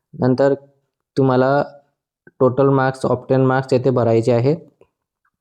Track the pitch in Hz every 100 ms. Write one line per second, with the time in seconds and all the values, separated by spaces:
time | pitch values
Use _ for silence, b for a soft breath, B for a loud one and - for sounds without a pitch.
0 | _ 147 127 127 139 139 - _ _ _
1 | _ - 135 127 131 143 - - _ _
2 | _ _ _ - 127 123 139 139 131 131
3 | - 123 - 131 131 131 131 127 135 123
4 | 117 113 120 117 127 165 - _ _ _
5 | _ _ _ _